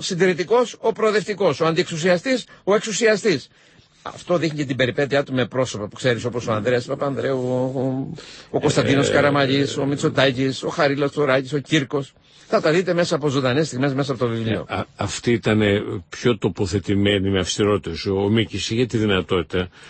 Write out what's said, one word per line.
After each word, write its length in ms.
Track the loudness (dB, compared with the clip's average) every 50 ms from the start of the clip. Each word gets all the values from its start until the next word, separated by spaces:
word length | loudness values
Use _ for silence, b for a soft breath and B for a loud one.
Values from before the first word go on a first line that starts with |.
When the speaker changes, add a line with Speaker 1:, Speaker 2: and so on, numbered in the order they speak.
Speaker 1:
συντηρητικός, 760 | -6 -4 0 2 2 2 2 0 0 2 2 2 2 0 -2 -4
ο 120 | -2 -2
προοδευτικός. 680 | 0 0 0 2 2 0 -2 -2 -2 0 0 0 2 2
Ο 60 | 0
αντιεξουσιαστής, 800 | 0 2 0 -2 -2 -2 -2 2 2 2 2 2 0 0 -2 -2 -8 B B B
ο 100 | 0 2
εξουσιαστής. 760 | 2 0 -2 -2 2 2 2 4 4 2 0 0 0 -2 -10 b b b b b b b b b _
Αυτό 340 | -16 -14 -14 -8 -4 0 0 0
δείχνει 180 | 0 -2 -2 -4
και 60 | -4
την 120 | -2 -2
περιπέτειά 460 | 0 0 0 0 0 0 0 0 0
του 100 | 0 0 -2
με 120 | -2 -2
πρόσωπα 420 | 0 0 -2 -2 -2 -4 -8 -8 -8
που 80 | -6
ξέρεις, 280 | -2 0 0 0 0 -2
όπως 220 | -4 -6 -4 -4
ο 60 | -2
Ανδρέας 320 | -2 0 0 0 0 0 0
Παπανδρέου, 540 | -2 -4 -4 -4 -4 -4 -2 -2 -2 -2 -2
ο, 420 | -2 -2 -2 0 -2 -2 -2 -2
ο, 280 | -2 -2 -2 -4 -4 -6 -10 -12 B B B B B B
ο 100 | -2 0
Κωνσταντίνος 480 | 0 2 2 2 2 2 4 2 2 2
Speaker 2:
Ε, 40 |
Speaker 1:
Καραμαλής, 640 | 4 4 4 4 2 2 2 2 2 0 0 0 -2
ο 80 | -2 -2
Μητσοτάκης, 760 | -2 -2 -2 -2 0 2 2 2 2 2 0 -2 -2 -2 -4
ο 60 | -6 -4
Χαρίλαος 420 | -2 0 0 2 2 0 -2 -2
Τουράκης, 400 | 0 0 0 2 2 0 0 -2
ο 60 | -4 -6
Κύρκος. 540 | -2 0 0 0 0 0 -4 -4 -4 -6 _ _ b b b b b
Θα 140 | b 0 2
τα 100 | 4 4
δείτε 240 | 2 2 2 2 2
μέσα 200 | 0 0 0 0
από 140 | 0 0 0
ζωντανές 380 | 0 2 2 2 2 2 0
στιγμές, 280 | 0 0 -2 0 0 0
μέσα 180 | 0 -2 -2
από 80 | -2 0
το 80 | 0 0
βιβλίο. 380 | 0 0 -2 -2 -2 -2 -4 -6
Speaker 2:
Ε, 60 | -6
α-, 100 | -6 -6 -6 _
αυτοί 360 | -6 -6 -6 -6 -2 0 2
ήταν 280 | 2 2 2 2 4 4 4 4 4 2 0 -2 -8 -8 -10 -12
πιο 300 | -8 -2 0 0 2 2
τοποθετημένοι 920 | 0 -2 0 -2 -2 0 -2 -2 0 0 0 2 2 2 2 2 2 0
με 80 | 0 0
αυστηρότητες. 680 | 0 -2 0 0 2 2 2 0 -2 -4 -8 -6 -4
Ο 220 | -2 0 0 2 2
Μίκης 420 | 2 2 0 -2 -4 -6 -6 -2
είχε 160 | -2 -2 -2
τη 100 | 0 0 0
δυνατότητα 680 | 0 2 0 0 0 0 -2 -2 -2 -2 -2 -4 -4 -4 B B B